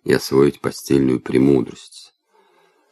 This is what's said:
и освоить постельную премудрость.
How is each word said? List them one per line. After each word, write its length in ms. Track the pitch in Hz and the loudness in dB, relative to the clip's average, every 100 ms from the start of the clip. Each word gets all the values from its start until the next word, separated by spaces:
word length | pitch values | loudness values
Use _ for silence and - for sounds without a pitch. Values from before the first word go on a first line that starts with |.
и 80 | - | -2
освоить 480 | 67 - 67 71 - | -2 0 2 2 0
постельную 600 | - - - 69 65 64 | -8 -8 -2 0 0 -2
премудрость. 920 | - 64 67 67 57 - - - - _ _ _ _ _ _ _ _ | -2 0 2 2 -2 -12 -20 -20 -20 _ _ _ _ _ _ _ _